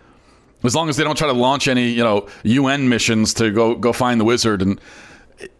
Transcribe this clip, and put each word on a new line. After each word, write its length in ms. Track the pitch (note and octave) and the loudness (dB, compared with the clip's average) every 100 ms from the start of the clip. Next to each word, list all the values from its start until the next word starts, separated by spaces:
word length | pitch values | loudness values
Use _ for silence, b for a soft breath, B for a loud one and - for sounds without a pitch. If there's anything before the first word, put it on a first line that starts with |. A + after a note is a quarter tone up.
| b b b b b b | b b b b b b
As 120 | B2+ | -2
long 160 | D3+ E3 | -2 -2
as 80 | C3+ | -2
they 60 | |
don't 120 | D#3 D3 | -2 -2
try 120 | D3+ | -2
to 40 | |
launch 360 | B2 B2+ C#3 C#3 | 0 0 0 0
any, 200 | B2 A#2+ | 0 0
you 160 | A#2 | 0
know, 240 | A#2 G#2 - B | 0 0 -2 B
U 240 | G#2+ B2+ C3+ | 0 0 2
N 240 | C#3 C3 | 0 0
missions 420 | A#2 - A2 A2 | 0 0 0 0
to 160 | - A2+ | 0 0
go, 240 | G#2 A2+ | 2 2
go 200 | A#2 A#2 | 2 -2
find 260 | A#2 B2 A#2+ | 0 0 2
the 60 | A2 | 2
wizard, 340 | A#2 A2+ G#2 | 2 0 0
and 180 | F#2+ G2 B B B B B B - _ | -2 -4 B B B B B B -20 _